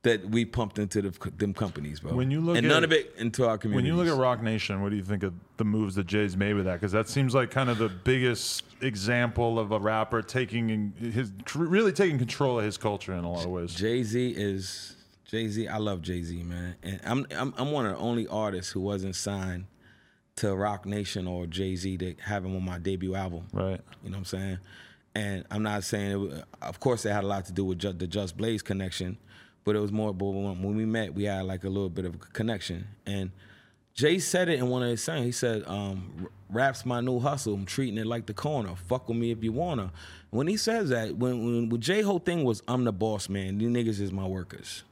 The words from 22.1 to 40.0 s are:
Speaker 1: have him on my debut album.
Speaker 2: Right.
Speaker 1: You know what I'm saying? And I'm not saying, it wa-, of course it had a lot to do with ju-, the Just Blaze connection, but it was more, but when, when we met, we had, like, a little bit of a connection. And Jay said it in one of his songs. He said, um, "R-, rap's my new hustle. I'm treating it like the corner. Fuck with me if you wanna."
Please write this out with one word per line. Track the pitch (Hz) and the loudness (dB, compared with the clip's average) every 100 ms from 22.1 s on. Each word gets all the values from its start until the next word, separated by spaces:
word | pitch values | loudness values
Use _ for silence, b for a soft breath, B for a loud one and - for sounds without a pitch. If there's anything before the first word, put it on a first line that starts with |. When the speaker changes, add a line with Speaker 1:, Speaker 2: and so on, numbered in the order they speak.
| 80 | -6
Speaker 1:
have | 104 101 | -4 -4
him | 92 95 | -2 -4
on | |
my | 92 87 | -4 -2
debut | 87 95 92 | -2 -2 -2
album. | 95 92 85 87 | -2 -4 -6 -4
Speaker 2:
Right. | 98 95 92 - - | -2 -2 -4 -10 -16
Speaker 1:
You | - | -10
know | |
what | 98 | -8
I'm | |
saying? | 92 95 98 92 B B B B B | -6 -4 -4 -6 B B B B B
And | 104 104 95 - | -4 -4 -4 -4
I'm | 104 | -2
not | 107 104 | 0 -2
saying, | 95 104 101 | -2 -2 0
it | 98 | -2
wa-, | 98 73 - - | -2 -6 -14 -10
of | - 92 | -10 -2
course | 135 113 107 | 0 2 2
it | |
had | 104 | 0
a | 98 | 0
lot | 98 | -2
to | 92 | -2
do | 90 | -2
with | 95 90 | 0 0
ju-, | 98 | -2
the | 87 90 | -4 -4
Just | 98 95 87 | -2 -4 -2
Blaze | 110 110 | -2 -2
connection, | - 95 95 - 90 110 B B B B | -2 -2 -2 -4 -6 -8 B B B B
but | - 104 | 0 2
it | |
was | 104 | 2
more, | 107 107 | 0 0
but | 92 98 | 0 -2
when, | 98 101 90 | 0 -2 -2
when | 98 | 0
we | 107 | 0
met, | 110 113 101 | 2 0 -2
we | 82 | -2
had, | 101 95 | 0 0
like, | 92 95 | -2 -4
a | 95 | -2
little | 98 95 | -2 -2
bit | 85 | -2
of | 90 87 | -6 -8
a | |
connection. | - - 110 104 - 87 101 - - | -10 -4 -2 -2 -4 -8 -8 -12 -6
And | 101 92 - B B B B _ | -4 -4 -8 B B B B _
Jay | - 151 185 | 2 4 4
said | 147 180 180 | 2 2 2
it | 143 | 2
in | 123 | 2
one | 127 | 2
of | 120 | 0
his | 113 | 0
songs. | - 160 | -2 -2
He | 123 | -2
said, | 120 123 110 - | 0 0 0 -2
um, | 98 101 95 92 80 | -4 -4 -6 -8 -10
"R-, | 90 - - | -12 -12 -6
rap's | 107 135 127 | 2 2 0
my | 127 120 | -2 0
new | 123 123 | 0 2
hustle. | 139 139 117 | 0 0 -2
I'm | 98 95 | -2 -2
treating | - 131 104 | -2 -2 -2
it | 110 | -2
like | 120 110 | -4 -6
the | |
corner. | 101 147 147 98 | -4 -2 -2 -2
Fuck | 90 90 127 - | -6 -2 -2 0
with | 117 | 0
me | 117 | 0
if | 113 | 0
you | 113 | -2
wanna." | 117 175 135 92 B | 0 -2 -2 -4 B